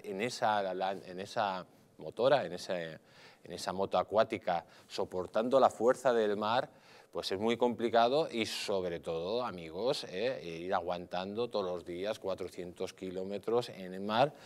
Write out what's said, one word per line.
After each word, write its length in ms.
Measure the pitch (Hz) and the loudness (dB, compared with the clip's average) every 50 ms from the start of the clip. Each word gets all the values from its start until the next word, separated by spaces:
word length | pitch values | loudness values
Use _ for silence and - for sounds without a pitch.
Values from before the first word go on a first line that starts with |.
| - | -6
en 160 | 104 98 95 | -6 -4 -4
esa, 500 | 113 123 - - 123 110 107 104 98 92 | -2 -4 -2 0 2 2 2 2 2 0
en 480 | 92 92 95 95 98 87 - 90 90 90 | -2 -2 -2 -2 -2 -4 -8 -10 -10 -10
esa 460 | 98 101 - 120 107 98 92 92 87 - - - - _ _ - | -10 -6 -2 0 0 0 0 -2 -6 -10 -16 -20 -20 _ _ -14
motora, 480 | 78 80 - - 117 135 143 127 104 | -14 -10 -2 2 4 6 6 4 4
en 80 | 85 85 | 0 -6
ese, 460 | 90 - - 95 87 85 80 78 - - - - - - - - _ - | -8 -6 -4 -4 -4 -4 -6 -8 -12 -16 -20 -20 -20 -20 -20 -20 _ -14
en 100 | - 87 | -12 -10
esa 200 | 87 - 98 92 | -6 -4 -4 0
moto 240 | 95 98 92 - 90 | 0 0 2 2 2
acuática, 680 | 92 - 95 107 110 - 113 95 - - 87 85 - - - - - - | 2 4 4 4 4 4 2 -2 0 0 0 0 -2 -6 -14 -20 -20 -12
soportando 720 | - - 98 87 - 92 90 - - 107 113 127 131 131 | -6 -6 -6 -4 -4 -4 -4 0 0 0 2 4 6 6
la 100 | 123 110 | 6 6
fuerza 440 | - - 107 120 127 - - 131 120 | 4 4 4 4 4 4 4 4 4
del 240 | 117 110 104 104 101 | 4 4 4 2 2
mar, 320 | 107 107 117 131 143 - - - - - - - - _ | 0 2 2 0 0 -2 -8 -20 -20 -20 -20 -20 -20 _
pues 200 | - 87 - - | -8 -6 -4 -2
es 80 | 98 95 | -2 0
muy 180 | 107 113 117 113 | 2 0 2 4
complicado 720 | 123 123 113 - 117 117 104 117 117 120 135 151 165 - | 2 2 2 0 0 2 4 6 6 6 4 2 0 0
y 160 | - 117 110 110 | -2 -2 -2 -2
sobre 520 | - - - - 104 95 90 90 85 80 | -4 -6 -4 -2 0 0 0 -2 -4 -4
todo, 460 | - 87 82 80 85 92 110 120 127 | -4 -4 -4 -4 -2 -2 -2 -2 -2
amigos, 600 | 113 92 87 82 80 80 95 113 127 147 - - - | -4 -6 -8 -10 -10 -8 -4 0 0 0 0 -4 -6
eh, 520 | 85 92 110 131 131 - 82 85 82 82 85 | -6 -2 -2 -2 -2 -4 -6 -8 -8 -6 -4
ir 80 | 92 98 | -2 0
aguantando 760 | 92 85 87 90 87 90 85 95 90 92 98 101 110 120 120 | 0 0 0 -4 -4 -4 -6 -4 -4 -4 -4 -4 -4 -4 -2
todos 180 | - 104 98 | -2 -2 -2
los 200 | 90 90 87 76 | 0 -2 -4 -6
días 320 | 87 87 87 95 104 110 - | -8 -6 -4 -2 -2 -4 -2
cuatrocientos 760 | - 95 92 87 92 87 - - 87 90 87 - 95 90 - | -4 -4 -4 -4 -6 -8 -8 -10 -10 -10 -8 -8 -8 -8 -6
kilómetros 760 | - 95 92 90 92 95 98 101 101 - - 113 120 120 - | -8 -8 -6 -6 -6 -6 -4 -6 -6 -2 2 2 2 2 0
en 240 | 104 98 95 90 92 | -6 -10 -10 -10 -8
el 80 | 95 | -6
mar, 320 | 98 104 107 117 139 147 - - - | -4 0 4 4 4 4 2 -4 -16